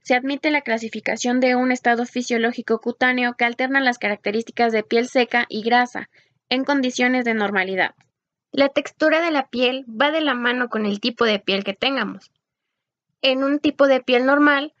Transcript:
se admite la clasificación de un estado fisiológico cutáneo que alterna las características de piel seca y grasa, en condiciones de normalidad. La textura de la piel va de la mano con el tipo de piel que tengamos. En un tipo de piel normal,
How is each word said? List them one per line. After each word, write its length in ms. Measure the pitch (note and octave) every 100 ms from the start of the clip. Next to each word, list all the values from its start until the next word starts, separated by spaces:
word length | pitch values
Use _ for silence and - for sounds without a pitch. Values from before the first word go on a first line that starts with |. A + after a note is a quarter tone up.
| -
se 80 |
admite 380 | B3+ C4+ C#4 D#4
la 100 | D4
clasificación 800 | C#4+ A3+ A3+ A3 - A3 B3 B3
de 160 | B3+ B3
un 160 | B3+
estado 340 | B3+ B3 A#3 A#3+
fisiológico 720 | B3+ B3 A#3 A3+ A#3+ - A3+
cutáneo 540 | A#3 A#3+ B3+ B3+ B3
que 100 | A#3+
alterna 360 | A#3+ A#3+ C4 C4+
las 180 | C4 B3
características 720 | G#3 G#3 - G#3+ A3+ - A#3
de 120 | A3
piel 240 | G#3 A#3 A#3+
seca 400 | C4 A#3 A#3+ A#3+
y 140 | A3
grasa, 460 | A3 A#3+ B3 G3+ G#3 _ _ _ -
en 160 | B3+
condiciones 640 | C4+ C#4+ B3+ B3 B3 B3+ A#3+
de 80 |
normalidad. 600 | A3 G3+ G3+ F#3 F#3+ E3+ - _ _ _ _ _
La 180 | - C#4
textura 500 | C#4 C#4+ - D#4 D#4
de 120 | E4+
la 160 | D4+ -
piel 360 | A#3+ B3 C4 B3+
va 240 | A3 C#4+
de 100 | D#4
la 140 | D4+ B3
mano 340 | A#3+ B3+ A#3+
con 160 | A3 G#3+
el 140 | G3+
tipo 260 | A#3+ A#3+ A#3
de 140 | G#3
piel 240 | - G3
que 100 | G3
tengamos. 580 | F#3+ B3+ C4+ G3+ F#3+ _ _ _ _ _ _ _ _ _ _
En 200 | C4+ C4
un 140 | C#4 D4
tipo 300 | D4+ C#4 C#4
de 120 | C4
piel 280 | B3+ B3 C4
normal, 460 | C#4+ D4 C#4+ D4 _